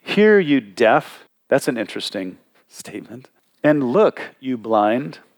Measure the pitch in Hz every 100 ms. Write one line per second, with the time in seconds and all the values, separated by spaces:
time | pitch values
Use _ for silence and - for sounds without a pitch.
0 | - - 214 208 165 139 104 95 113 139
1 | - - _ _ _ 135 - 120 104 -
2 | - 104 92 92 _ _ _ - - 101
3 | 92 117 131 _ _ _ 147 151 127 147
4 | 202 - - _ 131 127 110 110 104 120
5 | 151 151 _